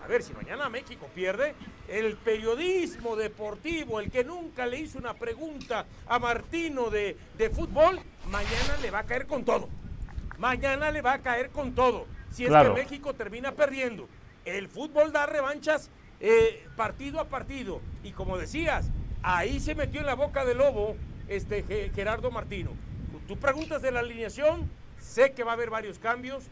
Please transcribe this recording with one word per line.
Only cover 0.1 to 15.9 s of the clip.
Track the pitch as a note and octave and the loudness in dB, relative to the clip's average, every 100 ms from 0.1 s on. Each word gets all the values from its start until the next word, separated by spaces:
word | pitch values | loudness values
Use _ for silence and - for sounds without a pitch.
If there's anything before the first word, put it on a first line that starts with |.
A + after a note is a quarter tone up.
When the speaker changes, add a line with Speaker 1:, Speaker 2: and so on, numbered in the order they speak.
| A#3 | 0
Speaker 1:
si | - | 0
mañana | - - A3+ C#4 | -12 -10 -6 -4
México | A3+ C#4 B3 C#3 | -6 -10 -16 -14
pierde, | F3+ F#3 G3+ D4 - - - - | -4 -2 0 -2 -2 -16 -16 -6
el | G3+ A3 G#3 | -2 -2 0
periodismo | A3+ A3 A3+ A#3+ F4+ F#4 E4 - A#3 G#3+ | -2 0 0 0 2 0 0 -4 -4 -2
deportivo, | G#3+ G#3 G#3+ G#3 D#4 E4 C#4 G#3+ | -4 -4 -10 -8 -6 -4 -4 -4
el | G#3 | -2
que | B3+ | 0
nunca | B3 F4 D#4+ B3+ | -2 -4 -10 -4
le | A#3+ C4 | -4 -4
hizo | D#4+ C4 | -8 -8
una | A#3+ | -8
pregunta | - A#3 A3+ D#4+ C#4+ - A3 E3 - - | -6 -8 -6 -8 -10 -4 -4 -4 -14 0
a | A#3+ | 2
Martino | A#3+ A3+ - E4 E4 C#4 A#3 | 2 -2 -2 -4 -2 -2 0
de, | G#3+ G3+ - - - | 0 -2 -6 -14 0
de | A3+ | 0
fútbol, | - - A3+ E4 F#4 - - - | 2 0 8 8 8 -8 -10 -4
mañana | G#3 G3+ A#3 C4+ C#4+ | -2 0 2 4 2
le | A3+ | 0
va | G3 | -2
a | |
caer | A3 B3 - | -2 -2 -2
con | C#4 | 0
todo. | A#3+ G#3+ - - - - - - - - | 2 2 0 -10 -10 -8 -8 -6 -8 -2
Mañana | A#3 B3 C4+ C4+ D4+ | 0 2 2 2 0
le | D4+ | 2
va | B3 | 2
a | C4+ | 2
caer | C4+ A#3+ C4 | 0 0 0
con | D4+ C4 | -4 -2
todo. | B3 B3+ G#3+ A#2+ - - | 4 4 4 -6 -12 -12
Si | - | -2
es | B3 | 8
Speaker 2:
Claro. | C#4+ C4+ | 10 10
Speaker 1:
que | G#2 | 6
México | C#4 C#4+ C#4+ | 0 -6 -6
termina | B3+ G3+ A#3 C4+ | -6 -6 -6 -6
perdiendo. | C#4 C#4+ C4+ B3+ G3 A#2+ - - - F3 | 2 2 2 -4 -4 -14 -18 -20 -14 -8
El | G3 F#3+ | -8 -8
fútbol | F#3+ D4+ D4 D#4 | -8 0 4 4
da | D4 D4 | 4 2
revanchas, | D#4 C4+ - D4+ D#4 - | 0 0 -2 0 0 -2